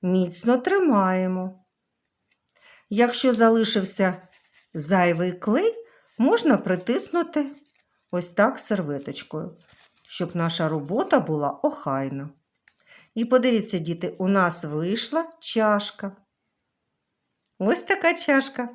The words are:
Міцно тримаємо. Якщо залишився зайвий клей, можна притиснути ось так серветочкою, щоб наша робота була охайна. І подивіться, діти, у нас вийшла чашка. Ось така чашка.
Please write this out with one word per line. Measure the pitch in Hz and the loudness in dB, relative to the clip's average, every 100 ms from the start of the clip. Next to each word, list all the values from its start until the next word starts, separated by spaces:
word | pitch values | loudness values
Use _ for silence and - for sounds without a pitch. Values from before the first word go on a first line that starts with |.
Міцно | 185 185 180 - 233 247 | 2 0 0 -2 0 2
тримаємо. | 247 403 359 220 190 185 185 185 185 185 _ _ _ _ _ _ _ _ _ _ _ - _ | 2 2 4 4 2 0 0 -2 -6 -10 _ _ _ _ _ _ _ _ _ _ _ -20 _
Якщо | 208 240 240 262 | 2 2 4 2
залишився | 226 226 226 220 214 190 - 190 185 - - _ _ _ | 4 4 4 2 0 -2 0 0 0 -12 -20 _ _ _
зайвий | 165 147 190 175 165 180 | -8 0 4 4 2 -2
клей, | 175 - 233 427 453 - _ _ _ | -2 0 2 2 -2 -14 _ _ _
можна | 240 453 339 - | 2 4 4 2
притиснути | - 180 180 254 - 349 339 - 277 - _ _ _ _ _ | 2 -4 0 -2 -2 -2 -2 -2 -4 -8 _ _ _ _ _
ось | 180 175 | -6 -6
так | - 214 269 | 2 2 2
серветочкою, | - 202 156 143 - - - 156 156 - _ _ - _ _ | -4 -4 -4 -6 -8 -12 -10 -10 -10 -14 _ _ -20 _ _
щоб | - 175 175 | -8 -6 -2
наша | 165 165 160 | -2 0 -2
робота | 156 143 208 381 294 | -2 -4 -4 2 2
була | 160 156 143 | 2 -2 -2
охайна. | - 302 302 - 135 135 139 143 - _ _ _ _ _ - _ | -2 -4 -4 -4 -4 -4 -6 -12 -16 _ _ _ _ _ -20 _
І | - | -6
подивіться, | 226 254 254 226 208 185 | 2 2 4 2 0 -4
діти, | 156 165 175 - | -4 -4 -6 -4
у | 185 | 0
нас | 196 175 165 | 4 2 0
вийшла | 156 151 170 220 - 311 330 - | -4 -4 -2 -2 -2 -2 -4 -8
чашка. | - 226 214 208 202 - 196 190 _ _ _ _ _ _ _ _ _ _ _ _ _ _ | -4 0 2 2 -2 -10 -14 -14 _ _ _ _ _ _ _ _ _ _ _ _ _ _
Ось | 190 339 | -2 0
така | - 392 339 | 0 0 0
чашка. | 339 - 277 262 - 240 | 0 2 2 0 -6 -10